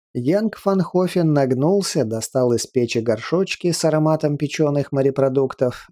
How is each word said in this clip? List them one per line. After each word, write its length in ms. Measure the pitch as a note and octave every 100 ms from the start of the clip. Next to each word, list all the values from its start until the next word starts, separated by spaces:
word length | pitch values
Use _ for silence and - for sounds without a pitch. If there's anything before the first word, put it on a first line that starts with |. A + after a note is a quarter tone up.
| _
Янг 440 | B2+ B2+ G3+ A3 -
фан 240 | G3 G3
Хофен 520 | E3 F3+ F3+ F3+ D#3+
нагнулся, 720 | D3 C3 B2+ D#3 G3+ F#3 D#3+
достал 500 | A2+ A2+ - C3 B2
из 140 | A#2 -
печи 320 | B2+ A#2 A#2
горшочки 720 | A2+ A2+ - E3+ F#3+ - F3
с 140 | D#3+ D#3+
ароматом 520 | D#3 D#3 D#3 D3+ C#3+
печёных 540 | C#3+ - D3 C#3+ C#3
морепродуктов 1000 | C#3 C3+ C3+ C3+ C3+ C3 - B2+ - -